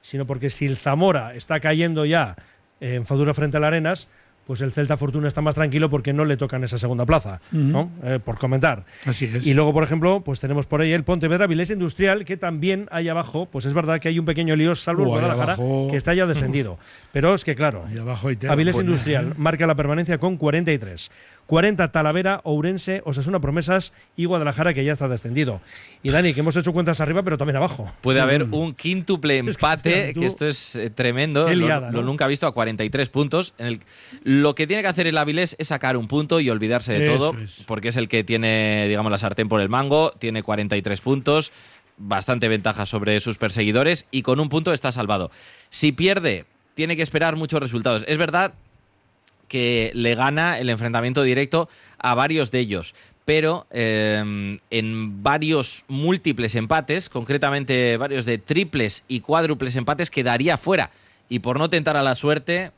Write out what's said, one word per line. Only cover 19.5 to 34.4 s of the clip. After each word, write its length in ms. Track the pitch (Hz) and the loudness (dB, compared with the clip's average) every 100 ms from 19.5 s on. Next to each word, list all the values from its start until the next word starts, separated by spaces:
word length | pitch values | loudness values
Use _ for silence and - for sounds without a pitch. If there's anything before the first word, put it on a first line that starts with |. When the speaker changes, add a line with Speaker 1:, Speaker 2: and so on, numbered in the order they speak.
| 165 165 | 2 2
Speaker 1:
la 80 | |
permanencia 460 | 151 143 151 170 160 | 2 2 0 0 0
con 180 | 180 175 | 0 0
cuarenta 340 | 156 151 170 | 0 2 2
y 60 | 147 | 0
tres. 320 | 104 85 - - - - _ | -2 -12 -16 -18 -20 -20 _
Cuarenta 440 | 160 202 196 170 | 4 4 2 0
Talavera, 500 | 165 151 165 185 196 | 2 2 2 0 -2
Ourense, 600 | - 151 160 190 - 190 - | -2 0 0 -2 -4 -6 -4
Osasuna 340 | 135 139 190 | -4 -2 -2
Promesas 540 | 135 151 165 185 - - _ - | 0 -2 0 0 -2 -14 _ -4
y 80 | 170 | 0
Guadalajara, 480 | 175 147 131 170 | 0 0 0 0
que 100 | 139 | 2
ya 100 | 139 | 0
está 140 | 147 139 | 0 -2
descendido. 540 | 120 120 127 139 98 - - - - | -4 -4 -2 -2 -4 -12 -20 -20 -8
Y 80 | 139 | 0
Dani, 240 | 147 180 | 2 2
que 60 | 135 | 2
hemos 160 | 156 160 | 0 0
hecho 160 | 165 | 0
cuentas 280 | 170 170 156 | 0 0 0
arriba, 200 | 151 165 | 0 0
pero 160 | 180 151 | 0 -2
también 200 | 143 139 | 0 0
abajo. 340 | 175 - 98 - | -2 -4 -12 -6
Speaker 3:
Puede 180 | 127 131 | 2 4
haber 280 | 131 147 131 | 4 2 2
Speaker 2:
Mm. 60 | 151 | -2
Speaker 3:
un 180 | 165 | -4
quíntuple 640 | 131 165 185 175 185 151 135 | -4 -4 -4 0 0 2 2
Speaker 1:
Es 60 | 123 | 0
que, 40 | |
Speaker 3:
empate, 640 | - 151 156 165 180 170 151 | 0 0 2 2 2 0 -2
Speaker 1:
tú, 60 | |
Speaker 3:
que 40 | 127 | -2
esto 220 | - 151 | -2 -4
es, 280 | 139 - 123 | -4 -8 -6
eh, 140 | 110 | -6
tremendo, 560 | 110 123 123 156 143 165 | 0 0 0 0 2 2
Speaker 1:
qué 100 | 175 | 2
Speaker 3:
lo, 120 | 160 | 2
Speaker 1:
liada, 240 | 151 123 | 0 0
Speaker 3:
lo 100 | 117 | -2
Speaker 1:
¿no? 60 | 123 | -2
Speaker 3:
nunca 180 | 147 139 | 0 0
visto, 220 | 139 160 | 2 0
a 40 | |
cuarenta 320 | 120 113 110 | 0 -2 -2
y 60 | 110 | -2
tres 200 | 135 127 | -2 -2
puntos. 440 | 135 143 156 185 - | 0 0 0 -2 -8
En 80 | 117 | -8
el, 120 | 113 - - - - | -8 -10 -20 -20 -10
lo 320 | - 135 | 2 4